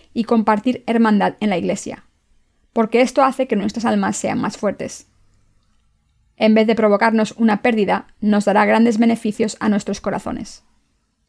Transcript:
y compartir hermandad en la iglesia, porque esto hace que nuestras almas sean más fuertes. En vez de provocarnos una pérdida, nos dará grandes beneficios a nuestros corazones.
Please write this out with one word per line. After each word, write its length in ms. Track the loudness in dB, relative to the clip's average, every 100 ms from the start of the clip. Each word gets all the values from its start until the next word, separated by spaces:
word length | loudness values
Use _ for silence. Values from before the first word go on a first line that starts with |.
| _
y 80 | -6
compartir 640 | 0 0 2 0 0 -4 -2
hermandad 480 | 2 4 2 0 -2
en 100 | -2
la 80 | -2
iglesia, 460 | -2 -6 -8 -14 _ _ _ _ _ _ _
porque 280 | -2 0 2
esto 240 | 2 2
hace 240 | 0 0 -2
que 80 | -2
nuestras 280 | -2 -4
almas 320 | -2 -2 -2 -4
sean 240 | -4 -4
más 160 | -6 -4
fuertes. 500 | -6 -4 -10 -14 -20 _ _ _ _ _ _ _ _ _ _ _ _ -2
En 180 | 2
vez 120 | 4 2
de 80 |
provocarnos 580 | 2 2 2 2 0 -2
una 300 | 0 0 2
pérdida, 460 | 0 0 0 -2 -6 -6
nos 260 | 0 0 2
dará 180 | 2
grandes 340 | 4 4 2 4
beneficios 580 | 2 0 -4 -4 -4 -4
a 80 | -2
nuestros 320 | -2 -4 -8
corazones. 640 | -6 -6 -8 -10 -12 -18 _ _ _ _ _ _